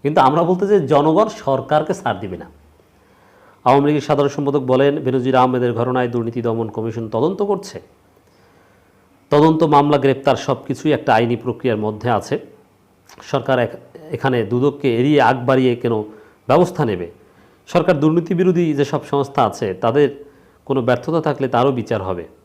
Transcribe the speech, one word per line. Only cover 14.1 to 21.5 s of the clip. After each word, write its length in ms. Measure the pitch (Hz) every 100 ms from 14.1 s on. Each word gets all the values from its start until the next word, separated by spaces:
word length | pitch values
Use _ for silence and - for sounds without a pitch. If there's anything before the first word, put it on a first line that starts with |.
এখানে 320 | - 135 123
দুদককে 540 | 104 123 139 139 135 117
এড়িয়ে 260 | 135 147
আগ 240 | 120 127 123
বাড়িয়ে 300 | 131 127 120
কেন 260 | 123 110 107 - - _ -
ব্যবস্থা 360 | 151 180 -
নেবে? 260 | 127 92 85 - _ _ _ _ -
সরকার 340 | 175 175 156
দুর্নীতি 340 | 151 165 165
বিরোধী 400 | 175 185 175 165
যেসব 300 | 143 143 147
সংস্থা 400 | - 143 139 -
আছে, 300 | 113 - 104
তাদের 500 | 90 113 139 139 - - _ _ _
কোনো 180 | - 135
ব্যর্থতা 380 | 117 123 139 165
থাকলে 280 | 156 139
তারও 240 | 131